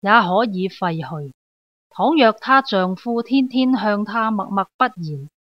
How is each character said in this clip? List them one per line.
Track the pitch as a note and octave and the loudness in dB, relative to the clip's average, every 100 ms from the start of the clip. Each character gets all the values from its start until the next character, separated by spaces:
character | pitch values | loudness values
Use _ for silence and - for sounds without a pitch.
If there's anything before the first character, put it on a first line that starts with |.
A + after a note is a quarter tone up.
也 | G3 | 4
可 | A3+ F3+ F#3 A#3 | 4 4 2 0
以 | F#3 F#3 | -2 -6
廢 | - F3+ D#3+ | -4 -4 -4
去。 | D#3+ D#3 C#3+ - _ _ _ _ _ | -8 -10 -12 -16 _ _ _ _ _
倘 | - G#3 D#4+ | -2 0 4
若 | A3+ | 2
她 | G#3+ - C4+ | 2 2 2
丈 | C4+ G3 F#3 F#3 | 2 -2 -2 -4
夫 | A#3+ A#3 | -4 -6
天 | A#3 C4+ C4 | 0 0 2
天 | B3+ B3+ | 0 0
向 | B3+ G#3 G#3 G#3 | 0 0 -2 -2
她 | A3+ A3 | -2 -2
默 | G#3+ F#3 | -2 -2
默 | G3 F#3 _ | -4 -4 _
不 | B3+ A#3+ | -4 -2
言 | D#3+ C#3+ C#3+ _ | -10 -10 -12 _